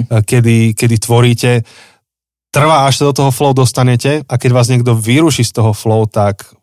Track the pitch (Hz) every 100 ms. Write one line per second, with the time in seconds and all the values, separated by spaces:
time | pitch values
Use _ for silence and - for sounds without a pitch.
0 | 117 113 101 123 117 113 113 107 117 113
1 | - 120 120 117 123 120 117 - - _
2 | _ _ _ _ _ 143 156 156 135 -
3 | 143 135 139 127 143 131 123 - 127 120
4 | 139 151 139 123 131 123 113 123 120 113
5 | 107 135 165 127 110 - 110 101 113 110
6 | 107 110 101 98 - _